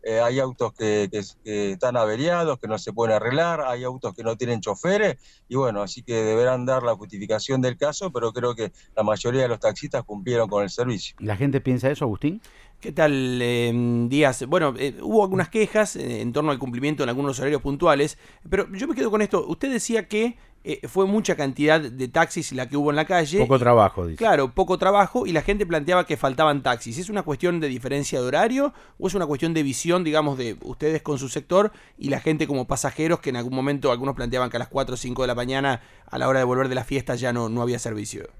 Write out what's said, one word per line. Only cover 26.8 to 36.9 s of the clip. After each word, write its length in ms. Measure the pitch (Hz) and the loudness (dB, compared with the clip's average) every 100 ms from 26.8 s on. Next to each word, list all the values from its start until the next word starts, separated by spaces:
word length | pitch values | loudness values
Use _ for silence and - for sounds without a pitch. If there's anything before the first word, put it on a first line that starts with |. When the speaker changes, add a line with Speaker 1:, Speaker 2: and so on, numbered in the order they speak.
| 117 117 | -6 -10
Speaker 3:
¿Es 100 | 185 | -6
una 140 | 208 | -6
cuestión 380 | 170 139 175 175 | -4 -2 0 0
de 80 | 151 | -2
diferencia 520 | 127 123 143 139 139 | -4 -4 -4 -2 -2
de 60 | 123 | 0
horario 480 | 143 220 262 277 - - - | 2 2 2 -2 -4 -20 -6
o 80 | 185 | -4
es 80 | |
una 120 | 190 160 | -2 -2
cuestión 280 | 147 165 | 0 0
de 80 | 165 | 0
visión, 400 | 139 123 165 175 | 0 -2 0 0
digamos, 340 | 165 151 151 131 | 2 2 2 -2
de 220 | 117 101 | -4 -6
ustedes 400 | - 123 156 156 | -12 -2 0 0
con 160 | - 139 | -2 -4
su 100 | 131 | -4
sector 420 | 151 - 180 202 - - - | -8 2 2 2 -2 -20 -10
y 120 | 139 | -4
la 100 | 135 | -2
gente 300 | - 156 160 | 0 0 0
como 180 | 139 127 | -2 -2
pasajeros, 540 | 135 139 - 160 165 | -2 -2 -2 0 0
que 100 | - | 0
en 60 | 123 | -4
algún 180 | 120 | -4
momento 380 | 131 135 143 135 | -2 -2 0 0
algunos 240 | 120 139 135 | 0 -2 -4
planteaban 340 | 123 127 127 | -2 -2 -2
que 60 | 135 | -4
a 20 | |
las 100 | 123 | -4
cuatro 260 | 139 131 | -4 -4
o 40 | 123 | -6
cinco 240 | 131 123 | -6 -2
de 60 | 127 | -2
la 80 | 120 | -2
mañana, 440 | 123 135 139 120 - - - | -2 0 0 0 -6 -20 -12
a 80 | 127 | -2
la 100 | 127 | 0
hora 120 | 131 | 2
de 40 | |
volver 240 | 123 127 131 | 2 2 0
de 60 | |
la 100 | 127 | -2
fiesta, 300 | 123 | -2